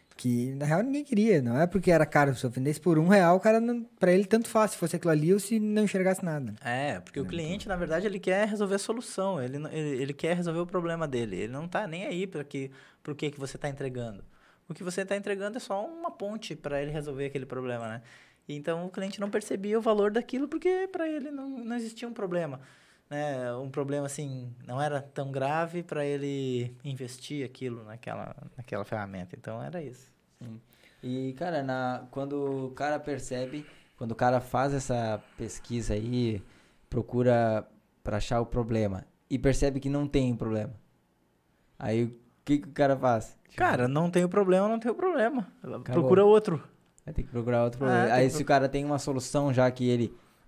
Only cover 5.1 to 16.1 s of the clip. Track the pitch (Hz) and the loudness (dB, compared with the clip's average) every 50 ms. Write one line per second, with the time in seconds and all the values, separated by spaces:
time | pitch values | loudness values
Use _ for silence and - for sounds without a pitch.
5.1 | 160 151 151 165 196 208 196 - 233 220 214 214 208 214 214 190 - 190 185 190 | 2 4 4 4 4 4 2 0 0 0 0 2 2 2 2 2 2 2 2 2
6.1 | 190 185 190 170 156 147 131 110 104 110 - 120 123 127 143 147 110 90 87 - | 2 0 -2 -4 -4 -4 -4 -6 -8 -8 -6 -4 -2 -2 -2 -2 -4 -6 -8 -8
7.1 | - 143 131 - 165 170 160 156 185 202 - 214 185 175 175 151 160 170 202 214 | -8 -6 -6 -4 -4 -6 -4 -6 -6 -6 -4 -4 -4 -4 -2 0 0 0 0 -2
8.1 | 196 196 - 185 185 196 214 208 214 208 214 185 196 196 - - 220 240 233 - | -4 -2 0 0 2 2 2 0 0 0 0 0 0 -2 -2 -4 -4 -6 -8 -6
9.1 | - - 190 196 190 147 123 127 135 143 151 143 - 156 151 147 143 120 139 135 | -4 -4 -2 -2 -2 -2 -4 -4 -6 -6 -8 -6 -6 -4 -2 -2 -2 -2 -4 -4
10.1 | 143 - - 160 175 180 175 170 160 170 175 175 185 180 165 170 165 165 160 147 | -4 -4 -2 0 0 0 0 -2 -2 -4 -4 -2 -2 -2 -2 -2 -2 -4 -4 -2
11.1 | 127 120 117 107 92 90 104 113 127 139 165 175 180 185 214 165 160 175 202 202 | -2 -2 -2 -2 -4 -4 -4 -6 -6 -8 -6 -4 -4 -4 -4 -6 -8 -8 -8 -6
12.1 | 180 175 196 190 185 151 139 - - 139 135 135 135 - - - _ _ - 151 | -6 -6 -6 -6 -8 -10 -10 -8 -8 -8 -8 -10 -12 -18 -20 -20 _ _ -12 -12
13.1 | 143 147 160 147 143 131 135 131 - - - 143 135 - 147 131 123 123 120 113 | -8 -6 -6 -6 -6 -8 -10 -10 -8 -8 -8 -8 -6 -6 -8 -6 -6 -6 -8 -8
14.1 | 101 95 - - - _ _ _ _ _ _ - 160 - 190 180 175 196 196 190 | -10 -14 -18 -20 -20 _ _ _ _ _ _ -16 -14 -10 -8 -6 -6 -4 -4 -4
15.1 | 202 202 196 208 202 196 196 208 220 254 - - 196 196 220 330 330 339 330 330 | -4 -4 -4 -4 -6 -4 -6 -6 -8 -8 -6 -6 -6 -6 -6 -8 -10 -10 -10 -10